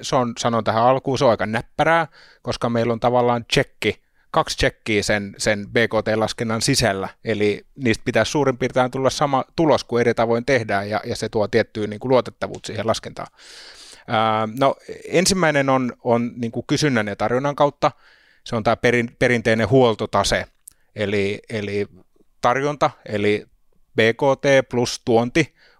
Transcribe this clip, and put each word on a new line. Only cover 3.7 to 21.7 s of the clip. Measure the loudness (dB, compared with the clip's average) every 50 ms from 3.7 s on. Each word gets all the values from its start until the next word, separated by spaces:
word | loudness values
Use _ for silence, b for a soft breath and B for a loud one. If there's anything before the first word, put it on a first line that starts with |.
| _ _ -4 -4 -4 -4 _ _ _ _ _ _
kaksi | -2 -2 0 0 -2
tsekkiä | -2 -2 -2 -2 _ _ -2 0 0
sen, | 0 0 -2 -2 -2 -8 -10 -4
sen | -2 -2 -2 -2 -4 -2
B | 0
K | 0 0 2 0 -2 0
T-laskennan | 0 -2 -2 -2 -4 -4 -6 -4 -4 -2 -2
sisällä. | 0 0 0 2 2 0 0 -2 -6 -10 -12 _ _
Eli | -6 -2 0 0 0 0 -2 -8 _ _
niistä | -4 0 0 0 0 -2
pitää | -2 0 0 0
suurin | 0 0 0 0 0 0 -2
piirtein | -4 -2 0 0 0 0
tulla | -2 0 0 0
sama | 0 0 -2 0 0 -2 -2 -2 _
tulos, | 0 2 4 4 2 0
kuin | -2 -2 0
eri | 2 2 2
tavoin | 0 0 0 0 -2 0
tehdään, | 0 0 0 0 0 -2 -4 -2 -2
ja, | -4 -4 -4
ja | -6 -6
se | -6 -6 -4
tuo | -2 -2 -2 2
tiettyä | 2 0 0 0 _ -6 -6
niinku | -6 -6 -8 -2 2
luotettavuutta | 2 2 2 0 -8 _ -10 -8 -8 -10 -10
siihen | -10 -8 -4 -2
laskentaan. | -2 -2 -2 -4 -10 -14 -14 -16 -16 B B B B B B B B B B B B B B B
Ää, | -4 -2 0 2 2 0 0 -2 -4 -2 0
no, | 0 0 0 -2 -10 -16 -18 -16 -10 -2
ensimmäinen | 0 0 2 2 0 2 2 2 2 2 2 2
on, | 2 0 0 -2 -6 -6 -2
on | 0 0 0 0 -4 -6
niinku | -6 -8 -6 -6 -8
kysynnän | -4 -2 -2 0 0 0 0 0 -2
ja | -2 -4
tarjonnan | -4 -2 -2 -2 -2 -2 -4 0
kautta. | 2 0 0 2 _ -2 -2 b b b b b b b b b b b
Se | -6 -6
on | -2
tää | 0 0 0
perin-, | 2 2 2 2 2 0 -2 -2 _
perinteinen | 0 2 2 2 2 0 2 2 2 2
huoltotase. | 4 4 6 4 2 0 -4 -2 0 0 0 2 0 -2 -4 -6 _ _ _ -20 _ _ _ _ _
Eli, | -4 -2 -2 0 0 0 -2 -4 -6 -10 -8
eli | -8 -6 -6 -4